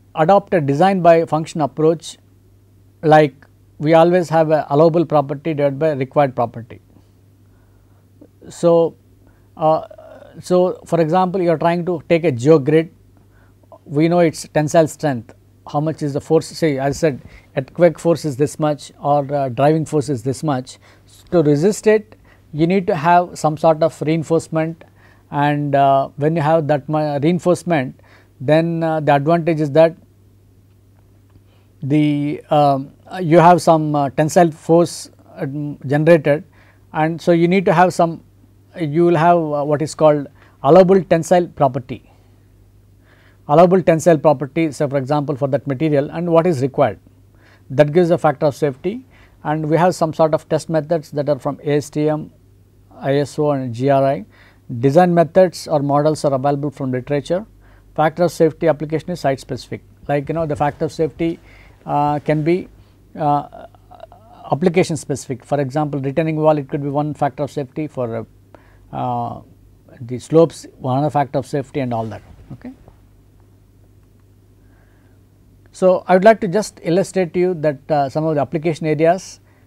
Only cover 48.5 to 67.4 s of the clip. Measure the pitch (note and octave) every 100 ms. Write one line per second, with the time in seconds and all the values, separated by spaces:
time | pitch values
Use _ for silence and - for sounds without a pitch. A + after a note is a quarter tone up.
48.5 | - D3+ C3+ F3+ A#3+ B3+ _ - _ D#3
49.5 | D#3 D3+ D#3 F3+ E3 D#3+ D3+ D#3+ D#3 -
50.5 | D#3 - D#3+ D3 E3+ C#3+ D3 C#3+ C#3 D3
51.5 | C3+ D3+ D3 C#3 D3+ D3+ D3+ - _ _
52.5 | _ _ _ _ - D3 C#3 C#3+ - D3
53.5 | C#3 C3 A2+ C3+ C3+ C3+ D#3 G#3+ _ _
54.5 | _ - A#2+ C3+ D3+ F3+ E3+ D#3+ F#3+ F#3
55.5 | - - D#3 C#3+ C#3+ D3+ D3+ D3+ C3+ C#3
56.5 | C#3+ C#3+ - C3+ B2+ B2 C#3+ C#3 F3 A3+
57.5 | - - - _ - D#3 D#3 E3+ - D#3+
58.5 | - E3 D3 D3+ D#3 - F3 C#3+ C3+ -
59.5 | B2 - A2+ _ _ - D3 C#3 D#3+ D#3+
60.5 | D3 D3 C#3+ D#3 - D#3 - E3 E3+ -
61.5 | - - - - D3 D3 D3 - D3+ D3+
62.5 | F3+ - - - _ _ - D3+ C#3+ -
63.5 | - - _ _ - - - - - -
64.5 | C#3 F3+ E3+ D#3+ D#3 - C#3 - B2 -
65.5 | C#3+ C3+ D3 D3+ C#3+ C3+ C#3 D#3+ D#3 D#3
66.5 | D3+ C3+ D#3 C#3+ C#3+ D3+ C#3+ C#3+ -